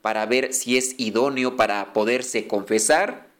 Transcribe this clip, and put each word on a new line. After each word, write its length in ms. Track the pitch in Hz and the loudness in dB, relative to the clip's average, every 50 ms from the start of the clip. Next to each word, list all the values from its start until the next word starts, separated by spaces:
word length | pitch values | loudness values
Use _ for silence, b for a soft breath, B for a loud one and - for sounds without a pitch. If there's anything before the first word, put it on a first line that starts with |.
para 240 | _ 110 110 107 110 | _ -2 -2 -2 0
ver 260 | 107 123 131 131 - | 2 2 0 0 0
si 240 | - - - 120 123 | -4 -4 -2 2 2
es 200 | 127 127 - - - | 2 2 -2 -6 -6
idóneo 580 | 123 110 101 113 127 139 135 131 127 127 127 | -6 -2 2 2 2 2 0 0 -2 -2 2
para 380 | 127 110 101 101 101 98 - - | 0 0 2 2 -2 -4 -2 -2
poderse 520 | 110 107 110 123 127 123 - - 117 104 | 0 2 2 0 0 -2 -4 -4 -4 -4
confesar 840 | - 110 101 95 - 110 107 - - 151 165 196 - 254 - - - _ | -2 -4 -4 0 0 0 2 4 4 4 2 2 -2 -4 -12 -16 -20 _